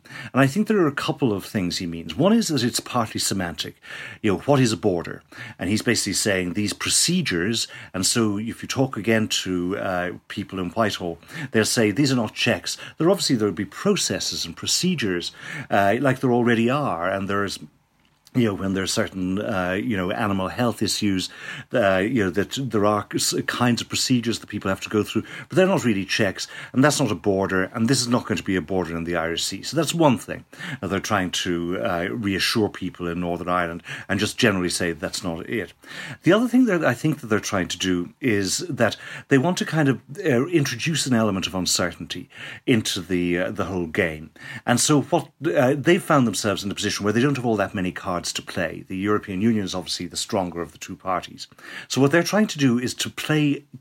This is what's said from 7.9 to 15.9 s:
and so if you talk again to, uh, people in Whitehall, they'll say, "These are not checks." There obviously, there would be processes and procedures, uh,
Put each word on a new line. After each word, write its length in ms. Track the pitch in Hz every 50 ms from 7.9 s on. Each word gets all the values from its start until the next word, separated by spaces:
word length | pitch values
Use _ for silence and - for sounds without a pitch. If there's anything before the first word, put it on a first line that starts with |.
and 140 | - 92 95
so 320 | - - 123 113 107 101 101
if 240 | 110 117 - -
you 60 | - -
talk 280 | - - 135 131 -
again 300 | 117 92 113 113 110 107 101
to, 500 | - - - 92 92 90 90 90 98 113
uh, 340 | 110 98 92 90 87 90 110 107 _ -
people 320 | - 107 92 - 98 95
in 100 | 90 87
Whitehall, 480 | - 113 113 104 - - 98 85 85 - - - - 165 151 -
they'll 140 | - 113 107
say, 260 | - - 123 110 107
"These 220 | 98 123 151 131
are 40 | 135
not 180 | 123 110 120 -
checks." 420 | - - 127 101 85 - - - - - - - -
There 120 | 156 175
obviously, 260 | 202 180 151 - 139
there 120 | 110 107 104
would 80 | 95
be 80 | 90 101
processes 800 | - - - - 196 208 160 - - 101 82 - - 90 85 -
and 100 | 85 82
procedures, 800 | - - 98 - - - 185 180 139 117 98 90 87 82 - - - - - - 151 131 -
uh, 260 | - 104 98 98